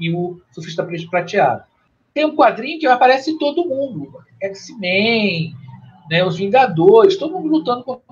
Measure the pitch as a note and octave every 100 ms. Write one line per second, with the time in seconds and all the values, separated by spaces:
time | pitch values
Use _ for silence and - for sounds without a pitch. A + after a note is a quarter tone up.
0 | E3 E3+ F3+ F3 _ - E3 E3+ E3 E3+
1 | E3 F3 F3 G3+ C#3 A2 - _ _ _
2 | _ C#4+ D4+ D4+ A#3 F3+ C4 E4 C#4+ B3
3 | B3+ C4+ D#4 D#4 C#4+ D4+ F4 C4+ C4+ E3
4 | - - _ _ G3 - - A3 F3+ F#3+
5 | A3+ A3+ G3+ E3+ - - - - - -
6 | - E3 F#3 E3 G3 B3+ B3+ D#3+ F#3 A3+
7 | C#4+ - D#4+ F#4 D#4 D#4 B3 B3 B3+ B3
8 | _